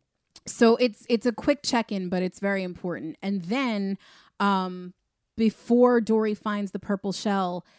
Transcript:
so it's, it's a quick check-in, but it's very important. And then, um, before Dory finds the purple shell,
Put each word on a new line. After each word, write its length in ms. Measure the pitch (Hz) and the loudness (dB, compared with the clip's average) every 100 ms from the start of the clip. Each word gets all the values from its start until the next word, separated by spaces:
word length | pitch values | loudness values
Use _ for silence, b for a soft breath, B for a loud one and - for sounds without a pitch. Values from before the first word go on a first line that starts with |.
| _ _ _ - - | _ _ _ -14 -4
so 300 | - 226 226 | 4 6 6
it's, 280 | 247 - - | 2 -2 -2
it's 160 | 226 247 | 0 0
a 60 | |
quick 300 | 220 - 285 | -2 0 0
check-in, 460 | - 240 - 196 180 | 0 -2 -2 -4 -2
but 140 | 180 | -2
it's 160 | 185 - | -2 -2
very 240 | 196 196 | -2 -2
important. 540 | 185 170 180 131 156 - | -4 -6 -8 -6 -8 -8
And 220 | 196 202 | -4 -4
then, 560 | 170 254 254 208 196 190 B B B - | -2 -2 -2 -2 -4 -6 B B B -2
um, 540 | 202 190 185 180 180 - _ _ _ - | 0 0 -2 -8 -14 -18 _ _ _ 0
before 640 | 220 - - 240 247 240 | 0 0 2 6 6 4
Dory 340 | 220 220 214 | 2 0 0
finds 360 | 214 214 208 196 | -2 -4 -4 -4
the 60 | 196 | -6
purple 340 | - 196 202 | -4 -4 -4
shell, 540 | - 214 196 180 180 - | -4 -2 0 -2 -6 -12